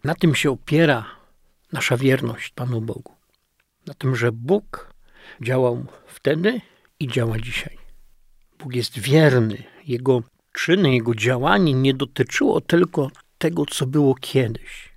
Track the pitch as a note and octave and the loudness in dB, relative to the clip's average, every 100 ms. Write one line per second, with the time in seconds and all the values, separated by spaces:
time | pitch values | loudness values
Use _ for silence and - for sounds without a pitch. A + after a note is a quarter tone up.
0 | B2+ C3 E3+ C3 D3+ B2 - D3+ E3 B2 | -4 0 2 2 0 -2 0 2 4 2
1 | A2 - _ _ _ _ _ B2 - B2 | -2 -18 _ _ _ _ _ -6 -2 2
2 | C3+ C3 B2 A2+ - - B2+ A#2 A2+ - | 2 2 -2 -8 -14 -8 -6 -4 -6 -10
3 | - _ _ _ _ _ _ _ - C#3 | -16 _ _ _ _ _ _ _ -20 -6
4 | C3 B2 A#2 A#2 B2 G#3 - - - - | -4 0 -2 -2 -2 -2 -2 -16 -18 -20
5 | - _ - - A2+ C3 B2 B2 B2 - | -20 _ -20 -10 -4 0 0 -2 -10 -18
6 | - - - D#3+ G3 B3 - _ _ _ | -20 -4 -2 0 0 -2 -10 _ _ _
7 | C3 B2+ A2+ A2 A#2+ - - - - - | -4 -2 -2 -4 -6 -8 -10 -16 -20 -20
8 | - _ _ _ _ _ C#3 A#2+ A2 B2 | -20 _ _ _ _ _ -8 -6 -6 -8
9 | G#2+ D3+ D#3 B2+ A2 G2+ - - - A#2+ | 2 6 6 6 2 -4 -14 -18 -8 -2
10 | C3 B2+ A#2 _ _ - - F#3 D#3 B2+ | 2 0 -2 _ _ -8 0 2 4 2
11 | A2+ A2+ A#2+ B2 D3 G3+ E3+ B2+ C3+ C3+ | 0 -2 -2 0 2 4 4 4 2 0
12 | C#3 - C3 - C#4+ E3 - E3+ F3 - | -4 -2 -2 0 0 0 2 2 2 0
13 | C3+ - _ _ - D#3+ D3 - C3 D3 | -4 -8 _ _ -4 -2 -4 -4 -2 2
14 | C#3 C3 - C3+ A#2 - - - - | 2 2 0 0 0 -4 -12 -18 -20